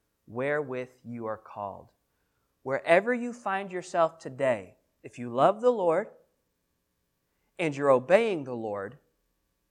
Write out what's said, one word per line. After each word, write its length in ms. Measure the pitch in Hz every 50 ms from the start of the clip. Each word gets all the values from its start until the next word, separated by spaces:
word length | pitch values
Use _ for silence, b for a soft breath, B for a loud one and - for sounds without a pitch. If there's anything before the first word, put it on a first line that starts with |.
| _ _ _ _ _
wherewith 640 | - 104 120 131 143 147 151 147 127 127 127 127 123 _ _ -
you 220 | 117 120 117 113
are 120 | 110 107
called." 540 | 104 - - - 107 104 98 92 92 - _ _ _ _ _ _ _ _ _ _ _ _ _ _ _ -
Wherever 500 | 127 135 - - - 170 185 202 240 247
you 180 | 240 240 240 226
find 380 | - - 202 190 196 202 185
yourself 480 | 180 180 175 - - 175 165 160 160 -
today, 560 | - 147 131 123 135 131 120 104 92 87 - _ _ _ _ _
if 160 | - - -
you 120 | - 120 123
love 320 | 117 127 143 180 202 214
the 100 | 233 247
Lord 400 | 247 214 180 170 160 180 226 - - - _ _ _ _ _ _ _ _ _ _ _ _ _ _ _ _ _ _ _ _ _ _ _ _ _ _ _
and 180 | - 175 156 139
you're 140 | 139 143 143
obeying 540 | 131 123 127 139 180 214 233 220 196 156 135
the 120 | 127 123
Lord, 440 | 117 110 107 101 101 98 107 131 - _ _ _ _ _ _ _ _ _ _ _ _ _ _